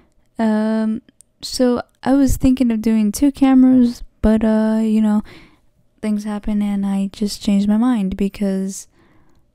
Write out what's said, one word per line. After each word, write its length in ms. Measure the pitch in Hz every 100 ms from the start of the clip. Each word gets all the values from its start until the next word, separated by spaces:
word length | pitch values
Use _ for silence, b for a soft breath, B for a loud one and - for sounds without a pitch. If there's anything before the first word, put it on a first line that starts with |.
| b b _ -
Um, 640 | 226 214 214 220 220 220 - _ _ _
so 400 | - - 247 240 - _
I 120 | -
was 240 | 277 262 -
thinking 320 | 269 262 247
of 100 | 220
doing 320 | 220 226 208
two 180 | - 285
cameras, 720 | 269 269 262 254 254 240 240 - _
but, 200 | 214 220
uh, 380 | 220 220 220 220
you 220 | 220 214
know, 200 | 214 208 B B B B _ _ _ _
things 240 | 214 208
happen 380 | 214 208 208 208
and 240 | 208 202 196
I 240 | 196 196
just 300 | - 208 -
changed 260 | - 202 202
my 80 | 214
mind 400 | 247 240 190 196
because 720 | 196 - 202 190 190 196 - b b b b b b